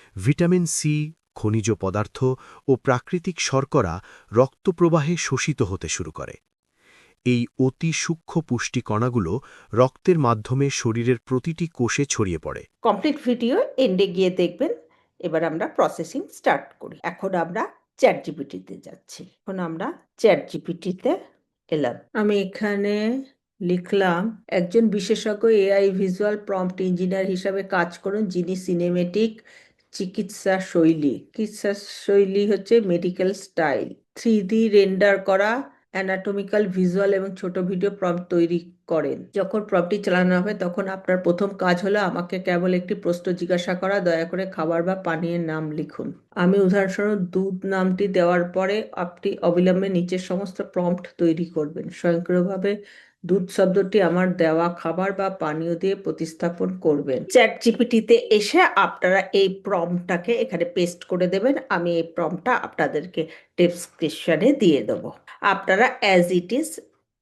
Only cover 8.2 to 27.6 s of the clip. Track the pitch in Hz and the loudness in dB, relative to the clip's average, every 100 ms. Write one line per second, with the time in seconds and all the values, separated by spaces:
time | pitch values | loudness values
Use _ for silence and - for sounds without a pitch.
8.2 | - 170 - 123 - 123 - 107 123 120 | -4 -4 -2 -2 -4 -6 -2 -2 0 0
9.2 | 82 110 - - - 107 127 - - 170 | -2 -4 -8 -20 -4 2 2 2 0 2
10.2 | 127 113 107 131 139 - 120 113 117 123 | 4 0 0 0 0 0 -2 0 0 0
11.2 | - 127 165 160 165 - 117 - 143 - | 0 -4 -4 -6 -6 -2 -2 0 -2 -2
12.2 | 101 82 76 - - _ 339 294 311 294 | -2 -4 -6 -12 -14 _ 0 0 0 -2
13.2 | 247 240 233 330 587 - 254 185 196 175 | -2 -2 0 0 0 0 0 2 0 2
14.2 | 185 185 175 - 311 480 - _ _ - | 0 2 -2 0 -4 -4 -12 _ _ -10
15.2 | 175 160 160 160 - - 151 - 160 - | -4 -2 -2 -4 -4 0 0 0 -10 -10
16.2 | 392 - - 147 - - - - - 175 | -12 -4 0 0 -2 -18 -20 -12 -10 -6
17.2 | 190 185 170 196 359 - _ - 233 147 | -4 -2 -2 -4 -8 -10 _ 2 2 2
18.2 | - 151 139 92 92 90 - - _ - | -4 -10 -12 -14 -16 -20 -20 -20 _ -20
19.2 | - _ - 190 170 165 226 349 _ - | -20 _ -12 -6 -6 -6 -8 -10 _ 0
20.2 | 220 - - 170 - 165 185 185 247 - | 4 4 0 -10 -8 -8 -8 -4 -2 -2
21.2 | - _ _ _ - 156 127 117 - 233 | -6 _ _ _ -6 -2 -2 -4 -8 -2
22.2 | 208 202 190 196 214 202 202 208 214 262 | 0 0 -2 -4 -4 -2 0 0 -2 -4
23.2 | 269 _ _ - 175 180 175 196 185 170 | -6 _ _ -6 -2 -2 0 0 2 2
24.2 | 220 - - 185 175 233 226 202 190 214 | -2 -6 -4 -2 0 2 2 2 -2 -2
25.2 | 220 208 226 220 196 196 196 185 190 185 | -2 0 2 4 4 4 4 2 -2 0
26.2 | 208 208 - 190 185 185 185 175 185 190 | -2 -2 -4 -2 -2 -2 -2 0 0 -2
27.2 | 190 185 196 196 | -2 -2 -2 -4